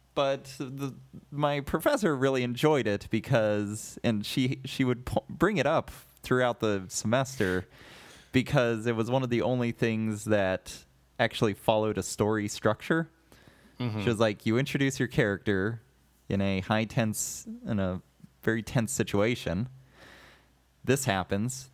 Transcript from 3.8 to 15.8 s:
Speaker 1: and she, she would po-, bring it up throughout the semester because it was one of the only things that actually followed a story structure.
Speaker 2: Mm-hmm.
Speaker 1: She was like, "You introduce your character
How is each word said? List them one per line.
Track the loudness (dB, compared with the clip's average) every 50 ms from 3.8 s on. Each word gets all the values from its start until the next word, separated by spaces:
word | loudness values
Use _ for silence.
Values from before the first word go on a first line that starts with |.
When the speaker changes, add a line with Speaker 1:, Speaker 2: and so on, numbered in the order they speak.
| -10 -12 -10 -4 -2
Speaker 1:
and | 0 0 0 -2
she, | -4 -2 0 0 0 0 -4 -6
she | -8 -2 0 0
would | 0 0 -2 -4
po-, | -4 -4 -4 -4 -4
bring | -2 2 2 2 2 2
it | 2
up | 2 2 0 0 -4 -8 -20 -20 -20 -20 -10 -2
throughout | 0 2 2 4 2 0 0
the | 0 0 0 0 -2 -6
semester | -8 -4 -2 0 2 2 0 0 -2 -2 0 0 0 0 -2 -6 -12 -20 -20 -20 -20 -20 -20 -20 -20 -20 -10 -2
because | 0 0 0 2 2 2 2 2 2 0 0
it | -2 0
was | 0 0 0
one | 0 0 0
of | 2
the | 0 2
only | 2 2 2 0 0 -2 -2
things | 0 0 0 0 0 0 -2 -4 -4 0
that | 2 2 2 2 2 0 -2 -4 -10 -18 -18 -18 _ _ _ _ _ _ -2
actually | 0 0 0 2 0 0 0
followed | 0 2 2 2 4 4 0 0 -2
a | -2
story | -4 0 0 2 2 2 0 0 -2
structure. | -4 -2 0 0 0 0 0 0 0 0 0 -2 _ _ _ _ -20 -20 -20 -20 -20 _ -20 -20 _ -6
Speaker 2:
Mm-hmm. | -6 -4 -2 0 0
Speaker 1:
She | 2
was | 2 4
like, | 4 2 2 0 0
"You | 2 2 2
introduce | 2 0 0 0 0 0 0 0
your | -4 -2
character | 0 0 2 2 0 -2 0 0 0 0 0 -2 -4 -6